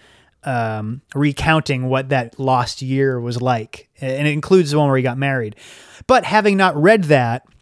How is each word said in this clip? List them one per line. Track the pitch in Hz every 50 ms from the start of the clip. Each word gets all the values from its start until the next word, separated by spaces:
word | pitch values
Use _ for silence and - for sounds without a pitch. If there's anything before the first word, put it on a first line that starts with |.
| _ _ _ _ _ _ _ _ -
um, | 143 131 120 113 110 110 107 107 107 120 139 - - -
recounting | 139 147 147 139 - - 165 160 160 - - 139 127 127 127
what | 131 131 131 131
that | 143 131 120 117 - -
lost | 135 131 131 123 120 - - -
year | 135 131 131 135 135 135 127 123
was | 120 120 117 120
like. | 127 127 123 113 107 - - - - _ _ -
And | 139 131 131 139 147
it | 151
includes | 147 151 143 - 190 190 170 143
the | 147 151
one | 147 143
where | 135
he | 131
got | 127 127 120 131
married. | 139 139 135 131 113 107 107 - - - - - - - - - -
But | - 254 247 -
having | - 180 214 202 208 196
not | 190 190 185 147 147
read | 151 190 226 220 180
that, | 147 151 131 123 117 117 131 - _ _ _